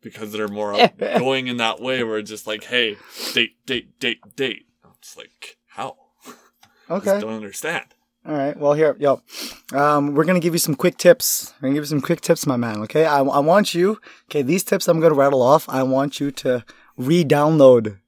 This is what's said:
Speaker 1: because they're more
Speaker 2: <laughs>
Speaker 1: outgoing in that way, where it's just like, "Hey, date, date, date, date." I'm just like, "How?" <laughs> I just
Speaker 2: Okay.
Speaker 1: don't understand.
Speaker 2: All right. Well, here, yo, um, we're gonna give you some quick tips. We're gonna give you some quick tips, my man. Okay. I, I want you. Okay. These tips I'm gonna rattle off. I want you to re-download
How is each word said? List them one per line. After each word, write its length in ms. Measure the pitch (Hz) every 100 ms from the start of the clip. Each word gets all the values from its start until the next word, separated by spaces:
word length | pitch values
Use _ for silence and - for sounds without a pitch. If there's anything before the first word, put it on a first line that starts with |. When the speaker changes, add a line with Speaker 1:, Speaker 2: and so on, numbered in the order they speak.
Speaker 1:
because 320 | 110 - 110
they're 160 | 107 107
more 240 | 101 104
Speaker 2:
<laughs> 60 | 101
Speaker 1:
outgoing 640 | 226 _ 104 - 127 135 127
in 120 | 120
that 220 | 113 -
way, 220 | 123 131
where 160 | 117 107
it's 120 | 104
just 160 | 107 -
like, 180 | 110
"Hey, 320 | - 123 113 104 - - -
date, 220 | 120 117 _ -
date, 320 | 120 - _
date, 200 | 123 113 101 -
date." 300 | 135 107 _ _
I'm 80 | 78 _
just 140 | - -
like, 400 | - _ - _ _
"How?" 280 | - 123 - _
<laughs> 140 | _ - - _ _ _ _ _
I 100 | 175
just 80 | 196
Speaker 2:
Okay. 120 | 202
Speaker 1:
don't 140 | 208
understand. 500 | 110 104 - 151 170 - _ _ _ -
Speaker 2:
All 80 |
right. 220 | 151 139 147
Well, 140 | 147
here, 240 | 147 156 127
yo, 220 | 139 131 _ - - - _
um, 400 | 135 143 147 143
we're 100 | 143
gonna 160 | 160 180
give 140 | 170
you 40 | 165
some 160 | -
quick 220 | 143 180 -
tips. 540 | 180 170 - - - _
We're 80 | 131
gonna 60 |
give 80 | 143
you 40 | 147
some 120 | 151
quick 180 | 131 170
tips, 240 | - 165 -
my 100 | 123
man. 220 | 117 107
Okay. 220 | 107 151 160
I, 140 | 147
I 180 | 139 143
want 360 | 147 190 208
you. 260 | 170 185 214 - - _
Okay. 120 | 151
These 220 | 127 185
tips 240 | - 196 -
I'm 100 | 160
gonna 140 | 160
rattle 280 | 147 139 135
off. 260 | 123 156 -
I 140 | 131
want 380 | 131 131 143 -
you 100 | 143
to 320 | 135 139 123 - - _ -
re-download 1000 | 127 170 151 147 147 160 135 123 110 101